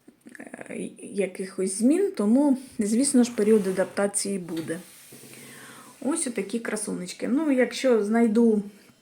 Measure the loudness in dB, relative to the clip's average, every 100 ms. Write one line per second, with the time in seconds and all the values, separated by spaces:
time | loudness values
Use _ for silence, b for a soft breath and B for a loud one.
0 | _ _ -20 -20 -18 -18 -14 -10 -12 -12
1 | -10 -4 -4 -6 -10 -6 -6 0 2 2
2 | 0 0 2 4 4 2 B B 0 0
3 | 2 4 2 2 4 4 2 -2 -2 -2
4 | -2 -2 -4 -6 -6 -8 -6 -10 -12 -20
5 | -20 -20 B B B B B B B B
6 | -6 -4 -4 -6 -6 -6 -6 -8 -6 -8
7 | -8 -8 -2 0 2 2 2 0 2 2
8 | 2 2 4 4 4 4 0 B B _